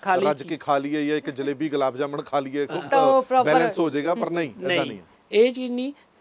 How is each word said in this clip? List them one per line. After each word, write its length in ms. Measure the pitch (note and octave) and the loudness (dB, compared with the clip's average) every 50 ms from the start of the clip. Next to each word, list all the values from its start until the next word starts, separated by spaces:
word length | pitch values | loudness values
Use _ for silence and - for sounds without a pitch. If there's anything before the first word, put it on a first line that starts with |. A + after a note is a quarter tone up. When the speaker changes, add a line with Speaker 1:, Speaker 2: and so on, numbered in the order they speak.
Speaker 1:
ਖਾ 140 | - G3 F#3 | 0 0 2
ਲਈ 100 | F3+ C3 | 4 4
Speaker 2:
ਰੱਜ 160 | D3 D3 C3 | 2 0 -2
ਕੇ 140 | C3+ F3 E3 | -4 -8 -8
ਖਾ 220 | - - D3 C#3+ C#3 | -6 0 0 0 2
ਲਈਏ 280 | C#3 C#3+ D3 D3+ D3 | 2 0 -2 -2 0
ਜਾਂ 100 | D3 D3+ | 0 0
ਇੱਕ 140 | D3+ C#3 C#3+ | -2 -2 -4
ਜਲੇਬੀ 380 | C#3 B2 C#3 C#3 C#3+ B2+ D#3+ D3+ | -6 -4 -4 -4 -2 -2 -4 -2
ਗੁਲਾਬ 280 | C#3+ C#3+ C3 C3 A#2+ | 0 0 0 0 0
ਜਾਮਣ 260 | C3 D3 C#3+ C#3+ D3+ | -2 -4 -4 -4 -8
ਖਾ 180 | D3 - - C#3+ | -6 -2 -2 -2
ਲਈਏ, 260 | C3+ C3 C3+ C#3+ C#3+ | -2 -2 -4 -4 -4
Speaker 3:
ਤਾਂ 400 | - D#3 F3+ - C#3 C#4 C4+ C4+ | -2 -4 -8 -2 0 2 4 4
ਉਹ 160 | C4+ C4+ C4 | 6 4 4
proper 220 | B3+ - C4 B3+ B3 | 2 2 2 2 4
Speaker 2:
ਬੈਲੈਂਸ 340 | D3+ D#3 C4 A#3+ A3+ G3 F#3 | 4 4 4 2 2 0 0
ਹੋ 120 | E3 D3+ | -2 0
ਜਾਏਗਾ, 240 | C3 D3 C#3+ E3 F3+ | 0 -2 -2 -2 -2
ਪਰ 160 | A3+ F3 D#3+ | -2 -2 -2
ਨਹੀਂ, 200 | E3+ F3 E3 C3 | -2 -4 -4 -4
ਏਦਾਂ 180 | G2 - F3+ F3+ | -6 -6 -4 0
Speaker 1:
ਨਹੀਂ, 120 | F3+ D#3+ | 0 0
Speaker 2:
ਨਹੀਂ 180 | C3+ - G#2+ F#2+ | 0 -2 -6 -12
ਹੈ। 60 | E2+ _ _ _ _ _ | -16 _ _ _ _ _
Speaker 1:
ਇਹ 200 | G#3 G#3 A#3+ B3+ | 4 4 4 4
ਚੀਜ਼ 200 | A#3+ B3+ B3+ A#3+ | 2 -2 -6 -6
ਨਹੀਂ। 200 | B3 B3 B3+ C#4 C#4+ - _ _ _ _ | -4 -6 -6 -6 -8 -12 _ _ _ _